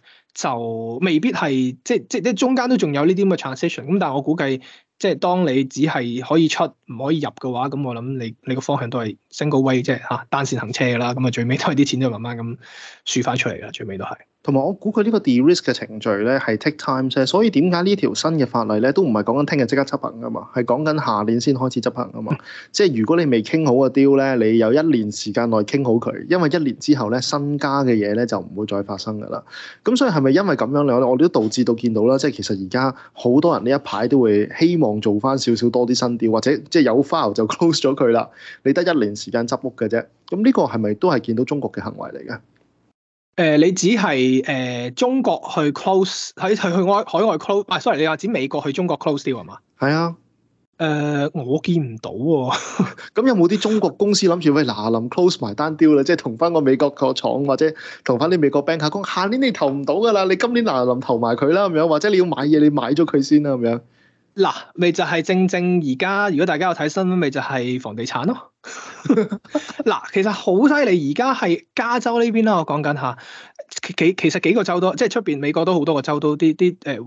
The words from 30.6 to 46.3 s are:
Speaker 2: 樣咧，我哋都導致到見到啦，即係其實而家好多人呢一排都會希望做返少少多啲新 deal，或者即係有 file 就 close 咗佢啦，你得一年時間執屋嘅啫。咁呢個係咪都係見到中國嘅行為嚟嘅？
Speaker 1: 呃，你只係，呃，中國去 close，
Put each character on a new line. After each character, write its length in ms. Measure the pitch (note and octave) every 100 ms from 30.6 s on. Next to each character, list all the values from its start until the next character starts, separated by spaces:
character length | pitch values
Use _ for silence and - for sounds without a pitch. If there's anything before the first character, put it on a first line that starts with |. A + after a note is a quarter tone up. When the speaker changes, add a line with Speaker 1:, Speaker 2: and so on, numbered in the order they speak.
| -
Speaker 2:
樣 140 | C#3+ C#3+
咧， 80 |
我 240 | B2 B2+ B2+
哋 0 |
都 100 | E3
導 200 | C3+ G#2+
致 140 | B2+
到 100 | A#2+
見 180 | A#2 A#2+
到 100 | A2
啦， 120 | A2+ C3+
即 120 | D3
係 80 | -
其 60 |
實 220 | G2 G2+
而 40 | F#2
家 240 | - C3+ D#3+ -
好 260 | - B2 B2+
多 120 | E3+
人 80 | B2
呢 60 | A#2
一 80 | C#3 -
排 220 | G2+ A#2+
都 120 | C#3
會 300 | A#2 G#2 G#2+ -
希 160 | E3+ F3
望 200 | B2 G#2
做 180 | G#2+ G#2
返 160 | C3+ C3+
少 160 | B2
少 140 | A#2 A#2+
多 180 | B2 A#2+
啲 80 |
新 240 | B2 B2 A#2
deal， 120 | A#2
或 100 | A2
者 160 | B2+ D3+ D#3
即 80 | F3
係 40 |
有 180 | B2+ A#2+
file 320 | C#3 E3+ A#2
就 120 | G2+ G#2+
close 320 | - E3+ D#3
咗 160 | C#3
佢 120 | C#3 B2+
啦， 200 | A#2 - - - -
你 80 | C3+
得 100 | D3+
一 160 | F3 D#3
年 160 | G#2
時 160 | G#2 -
間 160 | A#2 A#2
執 120 | C3
屋 80 | C3 -
嘅 100 | A2
啫。 160 | A#2 - _ -
咁 140 | F#3
呢 80 | A3+
個 100 | B3
係 160 | D3 A2+
咪 160 | G#2
都 160 | G#2 F#3
係 80 | C3+
見 160 | - A2+
到 80 |
中 160 | B2 D3
國 100 | A#2
嘅 120 | -
行 120 | F2+ -
為 100 | -
嚟 180 | - -
嘅？ 120 | - _ _ _ _ _ _ _ _ _ -
Speaker 1:
呃， 200 | D#3+ D3+
你 160 | E3
只 140 | F#3 F3+
係， 540 | A3+ E3 C#3 B2+ C3
呃， 460 | C3+ C3+ B2+ B2 B2
中 320 | B2 B3 C4
國 180 | A3 D#3 -
去 60 | - D3
close， 580 | C#3+ - F#3+ F#3 - -